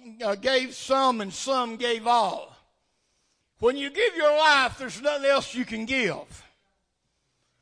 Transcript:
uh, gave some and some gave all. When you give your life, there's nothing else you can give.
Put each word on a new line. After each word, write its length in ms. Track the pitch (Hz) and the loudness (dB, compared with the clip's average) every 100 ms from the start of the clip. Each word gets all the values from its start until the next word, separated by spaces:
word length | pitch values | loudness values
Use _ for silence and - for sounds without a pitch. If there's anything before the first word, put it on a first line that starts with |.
| 247 220 | -20 -6
uh, 120 | 220 | -4
gave 400 | 202 247 262 254 | -2 0 0 0
some 460 | - - 269 262 233 | -6 -2 2 2 0
and 120 | 196 | -4
some 440 | - 262 262 240 226 | -6 -2 -2 -2 -4
gave 300 | 240 226 220 | -2 -2 2
all. 500 | 240 196 - - - _ _ _ _ _ _ _ _ _ - | 2 2 -2 -10 -20 _ _ _ _ _ _ _ _ _ -2
When 160 | 233 277 | 0 0
you 140 | 277 | -2
give 260 | 302 466 339 | 0 0 2
your 200 | 302 302 | 2 6
life, 420 | 311 285 254 - | 6 4 2 -2
there's 220 | 254 175 | -12 -6
nothing 300 | 285 294 277 | -4 0 2
else 240 | 277 - | 2 0
you 100 | 240 | -6
can 200 | 226 220 | -6 -6
give. 580 | 220 269 202 143 - - - _ _ _ _ _ _ _ _ _ _ _ | -4 -2 -2 -4 -10 -20 -20 _ _ _ _ _ _ _ _ _ _ _